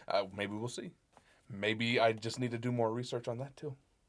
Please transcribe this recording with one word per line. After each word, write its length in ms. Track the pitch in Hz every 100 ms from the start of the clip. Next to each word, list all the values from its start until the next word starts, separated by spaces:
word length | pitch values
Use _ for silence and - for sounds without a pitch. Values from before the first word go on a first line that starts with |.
| -
Uh, 160 | 98 95 95
maybe 180 | 101 104
we'll 140 | 120
see. 220 | - 170 - _ - _ _ -
Maybe 500 | 98 104 113 117 120
I 140 | 113
just 260 | 110 113 127
need 120 | 123
to 60 | 117
do 140 | 123
more 200 | 120 113
research 340 | 117 127 123 123
on 100 | 117
that, 180 | 139 -
too. 180 | 151 131 _ _